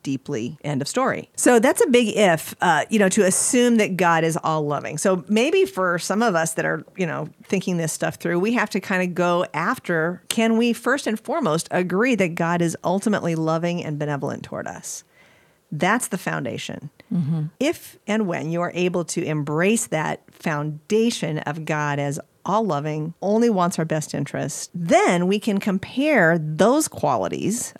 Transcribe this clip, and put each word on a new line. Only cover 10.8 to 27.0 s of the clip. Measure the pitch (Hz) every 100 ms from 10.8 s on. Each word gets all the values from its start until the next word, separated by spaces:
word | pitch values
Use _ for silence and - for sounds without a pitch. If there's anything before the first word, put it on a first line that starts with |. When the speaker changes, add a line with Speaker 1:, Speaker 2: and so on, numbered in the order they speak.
| 247 277 -
Speaker 1:
and | 220
foremost | - 330 202 160 -
agree | 175 180 180 254 214
that | 180
God | 175 170 175
is | 170 -
ultimately | - 190 220 202 170 160
loving | 160 160 175 170 160
and | 147
benevolent | 147 143 135 117
toward | - - -
us? | - - - - _ _ _ _ _ -
That's | 151 185 240 -
the | 185
foundation. | 165 160 - 107 - - 147 _ -
Speaker 2:
Mm-hmm. | 175 143 165 151 -
Speaker 1:
If | 277 339 - - -
and | 220 196
when | 143 151
you | 170
are | 175
able | 170 180 180 165
to | 175
embrace | 160 151 147 151 190 226 -
that | 156 151 - _ - 180 147 151 151
foundation | - 214 233 - 165 151
of | - 160 156
God | 151 147 143
as | 143 147 - _ -
all-loving, | 208 214 143 151 151 156 -
only | 185 220 233
wants | 190 175 -
our | 160
best | 156 -
interest, | 147 143 139 143 - - 175
then | 170 320 392 175 180
we | 208
can | 220 196
compare | 214 190 - - 302 262 165 170
those | 151 156 208 294 -
qualities | -